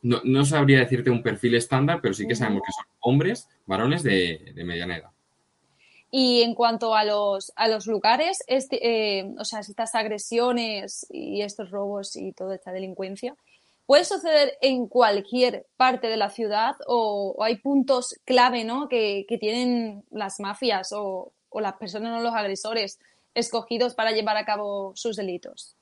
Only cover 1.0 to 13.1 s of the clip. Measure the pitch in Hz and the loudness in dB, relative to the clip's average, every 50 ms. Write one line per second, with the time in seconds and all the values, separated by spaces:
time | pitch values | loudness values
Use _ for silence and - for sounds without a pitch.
1 | - 131 123 120 120 117 104 101 - 120 117 117 117 - - 131 139 147 170 170 | 2 2 0 2 0 -2 -4 0 0 2 2 2 2 2 0 2 2 2 0 0
2 | - 113 98 104 104 113 117 110 117 110 104 101 92 - - - - _ _ _ | 0 -2 -2 -2 -2 -2 -2 -2 0 -2 -2 -2 -4 -6 -10 -12 -14 _ _ _
3 | - 120 127 143 160 180 233 240 - _ _ _ _ - 95 95 113 131 151 175 | 0 2 2 4 4 2 -2 -4 -8 _ _ _ _ -6 -2 0 0 0 0 0
4 | 160 127 101 95 90 87 82 78 - - 71 71 85 87 87 85 87 90 87 80 | 2 2 2 4 2 2 -2 -6 -10 -18 -16 -12 -10 -8 -6 -6 -6 -6 -8 -10
5 | - - _ _ _ _ _ _ _ _ _ _ _ _ _ _ _ _ _ _ | -10 -18 _ _ _ _ _ _ _ _ _ _ _ _ _ _ _ _ _ _
6 | _ _ - 269 262 254 247 240 233 233 226 - 240 233 226 220 240 226 220 214 | _ _ 0 2 2 4 6 4 4 4 2 2 2 2 2 0 -2 0 2 2
7 | 214 208 208 208 208 202 196 196 196 - - - 220 226 220 214 202 214 226 202 | 2 2 0 0 0 0 0 -2 -6 -10 -4 -2 0 0 0 0 -2 -4 -4 0
8 | - 220 233 262 311 339 381 - - - 247 269 262 269 - - - 233 233 220 | 4 4 4 4 2 0 -2 -4 -4 0 0 0 0 -2 -6 -2 0 0 0 2
9 | 220 214 202 196 190 196 - - 208 - - 214 202 202 202 - 226 220 - 233 | 0 0 0 -2 -4 -6 -10 -10 -10 -8 -8 -8 -10 -12 -8 -8 -8 -4 -2 -2
10 | 220 214 214 208 202 - 233 233 240 247 247 240 233 226 214 202 196 202 - - | -2 -2 -4 -8 -8 -2 0 0 2 2 2 0 -2 -4 -6 -6 -8 -10 -12 -14
11 | - - - - - - 196 202 208 202 202 - 214 180 185 202 202 202 202 202 | -14 -14 -12 -12 -10 -6 -4 -4 -4 -6 -6 -12 -12 -10 -8 -6 -6 -6 -6 -8
12 | 196 196 - 208 196 190 185 _ 180 185 196 185 _ - 185 190 190 190 185 - | -8 -10 -12 -10 -10 -12 -10 _ -10 -10 -10 -10 _ -10 -10 -10 -10 -10 -8 -10
13 | 190 190 | -10 -10